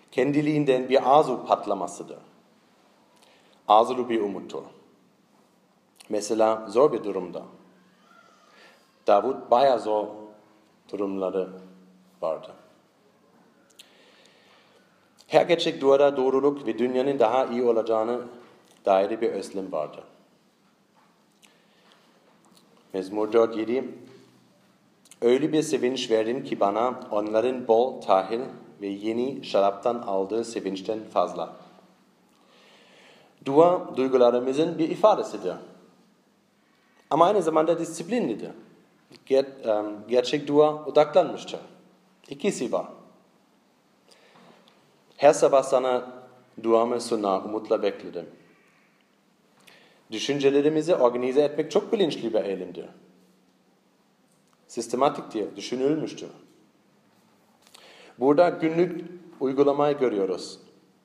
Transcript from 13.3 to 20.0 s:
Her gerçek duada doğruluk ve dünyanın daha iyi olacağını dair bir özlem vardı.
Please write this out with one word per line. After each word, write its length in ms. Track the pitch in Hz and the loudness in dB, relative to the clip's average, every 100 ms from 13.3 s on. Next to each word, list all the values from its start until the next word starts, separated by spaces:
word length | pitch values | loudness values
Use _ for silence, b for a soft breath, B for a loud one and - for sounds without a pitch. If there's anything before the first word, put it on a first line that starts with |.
| _ _ _ _ _ b b b b b b b b b b b b b _ - | _ _ _ _ _ b b b b b b b b b b b b b _ 2
Her 180 | 160 - | 2 4
gerçek 360 | 170 160 - | 0 0 0
duada 360 | 135 139 143 135 | 4 6 4 2
doğruluk 500 | 131 135 139 143 113 | 0 2 2 0 -4
ve 120 | 110 | -2
dünyanın 400 | 123 127 135 139 | 0 0 0 2
daha 260 | 110 127 131 | 2 2 0
iyi 180 | 120 | 0
olacağını 580 | 120 113 110 110 110 123 120 - B B B _ 101 | 2 2 2 0 0 -4 -8 -16 B B B _ 2
dair 360 | 95 101 107 | 2 2 -2
bir 80 | 113 | -4
özlem 420 | 95 90 98 92 | -4 -8 -10 -8
vardı. 320 | 80 73 - | -6 -8 -12